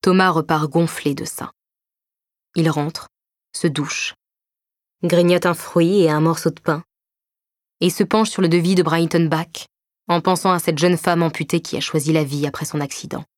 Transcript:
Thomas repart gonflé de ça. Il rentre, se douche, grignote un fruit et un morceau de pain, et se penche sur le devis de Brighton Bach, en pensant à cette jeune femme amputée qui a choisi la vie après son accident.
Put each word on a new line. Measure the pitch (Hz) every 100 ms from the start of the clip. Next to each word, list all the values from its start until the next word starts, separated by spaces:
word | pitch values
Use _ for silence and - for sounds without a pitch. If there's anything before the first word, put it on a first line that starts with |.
Thomas | 190 185 185
repart | 165 156 156 151
gonflé | 170 170 - 147
de | 139
ça. | - - - _ _ _ _ _ _ _ _ _ _ -
Il | 160
rentre, | 151 147 - - _ _ _ _ -
se | 170
douche, | 143 139 - - - _ _ _ _ _ _ _ _
grignote | 175 170 175 175 180
un |
fruit | 170 - 175 170 202
et | 165
un | 151
morceau | 160 160 -
de | -
pain, | - 156 - _ _ _ _ _ _ _ _ _
et | 180
se | -
penche | 196 220 220
sur | -
le | 180
devis | 175 170
de | 185
Brighton | 160 165 165 170 165
Bach, | 160 165 - - _ _ _ -
en | 175
pensant | 170 180 190
à | 180
cette | - 151
jeune | 175 175
femme | - 170
amputée | 165 - 151 170
qui | - -
a |
choisi | - 160 143
la | 160
vie | 143 143 143
après | - 151
son | 151
accident. | 143 - 147 - -